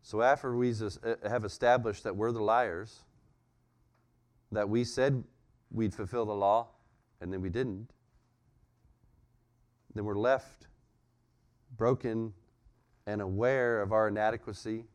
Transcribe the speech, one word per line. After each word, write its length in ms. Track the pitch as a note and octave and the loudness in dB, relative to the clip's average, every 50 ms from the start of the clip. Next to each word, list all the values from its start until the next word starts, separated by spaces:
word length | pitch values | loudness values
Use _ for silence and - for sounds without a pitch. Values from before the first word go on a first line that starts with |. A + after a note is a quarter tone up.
So 200 | _ - - G#2+ | _ -6 -2 2
after 340 | A#2 B2+ C#3+ C#3 - C3 A#2+ | 4 4 4 4 0 -4 0
we 140 | A#2+ B2 B2 | 0 0 0
s-, 280 | A#2 G#2+ A2 G2+ F#2+ - - | 0 -2 -4 -6 -8 -6 -4
uh, 120 | A2+ A2+ - | -4 -4 -4
have 220 | - B2+ A#2 B2 G#2+ | -4 -4 -4 -2 -4
established 580 | G2+ - - - A#2+ B2 B2+ A#2 A2+ G2+ - | -6 -6 0 4 4 4 4 4 -2 -6 -4
that 140 | - A2+ F#2 | -6 -6 -2
we're 160 | G2 G#2+ A#2 | -2 -2 -2
the 100 | A#2 A2+ | 0 0
liars, 640 | G#2+ G#2 A2 A#2+ B2 G#2+ E2 F2 G#2+ A2+ - - - _ _ _ _ _ _ _ _ _ _ _ _ _ _ _ _ _ _ _ _ _ _ _ _ _ _ _ _ _ | 0 2 2 2 2 0 -4 -8 -10 -12 -16 -20 -20 _ _ _ _ _ _ _ _ _ _ _ _ _ _ _ _ _ _ _ _ _ _ _ _ _ _ _ _ _
that 180 | G#2 G#2+ G#2 G2+ | -2 -2 0 2
we 140 | G#2+ A#2 | 2 0
said 420 | A#2+ A#2 - - C3 C#3+ C#3 B2+ G#2+ - _ _ _ _ _ _ _ _ | 0 0 0 2 2 2 2 0 -4 -10 _ _ _ _ _ _ _ _
we'd 240 | - A2 A2+ G#2 F#2+ | -4 -2 -2 -2 -2
fulfill 320 | - G#2+ F2+ - A#2+ A2+ | -4 -8 -6 -4 -4 -2
the 80 | G#2 G#2 | -2 0
law, 400 | G2+ G2+ G2 G#2 A#2 A#2 - _ _ _ _ _ _ _ _ _ _ | 2 4 4 4 4 2 -2 _ _ _ _ _ _ _ _ _ _
and 120 | F2+ F2+ | -8 -6
then 80 | F#2+ F#2+ | -6 -4
we 80 | F#2 F#2+ | -4 -4
didn't, 440 | F2 A#2 C3 B2+ G2 F#2+ A2+ - - _ _ _ _ _ _ _ _ _ _ _ _ _ _ _ _ _ _ _ _ _ _ _ _ _ _ _ _ _ _ _ _ _ _ _ _ _ _ _ - | -2 -2 -2 -2 -4 -8 -12 -16 -20 _ _ _ _ _ _ _ _ _ _ _ _ _ _ _ _ _ _ _ _ _ _ _ _ _ _ _ _ _ _ _ _ _ _ _ _ _ _ _ -10
then 100 | G#2+ G2+ | -8 -6
we're 140 | G#2 G2+ G2+ | -4 -2 0
left 480 | A2 B2 C3+ B2+ - - - _ - - - _ _ _ _ _ _ _ _ _ _ _ _ _ _ _ _ _ _ _ B2+ | 2 2 0 0 -2 -10 -20 _ -20 -20 -20 _ _ _ _ _ _ _ _ _ _ _ _ _ _ _ _ _ _ _ -6
broken 580 | A2 A2+ A#2+ C3+ C3 - A#2+ A2 A2+ A2+ A2+ G2+ - _ _ _ _ _ - _ _ _ _ _ _ _ | 0 2 2 2 2 0 -4 -2 -2 -4 -6 -8 -14 _ _ _ _ _ -20 _ _ _ _ _ _ _
and 140 | G#2 G#2 G#2+ | -6 -6 -4
aware 600 | G2+ F#2 F#2+ G2+ A#2 B2+ C3+ C3+ B2 A#2+ A#2 A2 | -4 -4 -2 2 2 2 2 2 2 2 2 0
of 120 | G2+ G2+ | 0 2
our 160 | A2 A2 A2 G#2+ | 4 4 4 4
inadequacy 800 | G2+ G#2+ G#2+ A2 A2+ A#2 - - G#2 - - A2 A2 A2+ A2+ A2+ | 2 2 2 0 0 -2 -8 -12 -12 -10 -6 -6 -6 -6 -8 -14